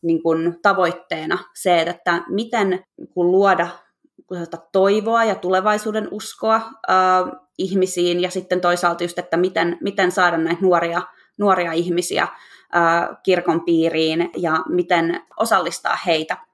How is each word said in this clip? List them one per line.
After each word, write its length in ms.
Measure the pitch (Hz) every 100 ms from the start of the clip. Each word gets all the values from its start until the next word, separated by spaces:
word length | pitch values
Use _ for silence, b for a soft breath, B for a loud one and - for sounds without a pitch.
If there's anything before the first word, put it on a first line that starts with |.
niin 220 | 170 165
kuin 360 | 165 160 170 170
tavoitteena 760 | 202 185 175 170 - 160 156 190 -
se, 280 | - 190 175
että 400 | 160 - - 170 -
miten, 540 | 196 226 240 196 185 - - -
kun 180 | - 175
luoda 360 | 185 196 180 170 - _ _ _ _ - 180 165 165 -
toivoa 520 | 190 196 208 208 226
ja 120 | 226 196
tulevaisuuden 720 | 175 185 196 208 220 214 208
uskoa, 500 | 214 - - 220 220 - - -
ää, 360 | 185 185 185 180 - _ -
ihmisiin, 640 | 190 190 185 180 175 175
ja 120 | 180
sitten 300 | 185 185 185
toisaalta 420 | 180 175 180 170
just, 160 | 175 175
että 180 | 175 165
miten, 400 | 185 185 175 170
miten 300 | 202 196 185
saada 260 | 185 180 165
näitä 240 | 165 170
nuoria, 400 | 185 175 170 170 180 B B -
nuoria 340 | 202 185 175
ihmisiä, 560 | 165 175 170 180 165 - B B B B
ää, 440 | 175 170 165 - -
kirkon 380 | - 180 175 165
piiriin 680 | 170 165 165 160 160 160 170 -
ja 260 | 170 160 -
miten 520 | 180 175 175 165 170 - -
osallistaa 600 | 220 202 170 170 - - 190
heitä. 320 | 160 160 185 -